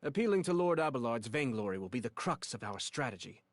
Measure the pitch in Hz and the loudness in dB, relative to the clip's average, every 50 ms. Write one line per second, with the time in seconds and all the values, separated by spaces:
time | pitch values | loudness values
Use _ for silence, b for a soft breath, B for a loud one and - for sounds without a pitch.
0 | - 151 139 185 226 233 202 190 175 170 180 175 175 175 170 160 160 156 143 131 | -4 -2 0 2 2 4 4 2 4 2 2 4 4 4 4 4 4 2 2 2
1 | 120 120 117 117 107 113 110 151 147 131 117 110 104 101 95 95 95 92 - 127 | 0 2 0 0 -2 -2 -2 0 0 2 0 0 0 0 -2 -2 -4 -4 -4 -2
2 | 110 113 - - - - 170 127 - - - 113 - 104 101 98 - - - - | -4 -4 -6 -4 -2 -2 -2 -2 -2 -8 -8 -8 -6 -6 -6 -6 -6 -6 -4 -2
3 | 143 127 107 95 - 101 95 - _ _ | -2 -2 -2 -6 -12 -14 -16 -18 _ _